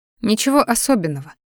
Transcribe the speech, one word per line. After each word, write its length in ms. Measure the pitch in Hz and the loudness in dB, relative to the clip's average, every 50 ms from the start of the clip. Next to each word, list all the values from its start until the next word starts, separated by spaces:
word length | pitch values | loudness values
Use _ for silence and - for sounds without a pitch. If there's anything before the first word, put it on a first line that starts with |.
| _ _ _ _ | _ _ _ _
Ничего 400 | - 208 214 - - 269 277 285 | -2 -2 0 0 0 2 2 2
особенного, 720 | - 254 240 - - - 269 208 165 160 143 139 139 - - _ _ _ _ | 2 2 0 0 0 0 0 0 0 -4 -6 -8 -10 -14 -20 _ _ _ _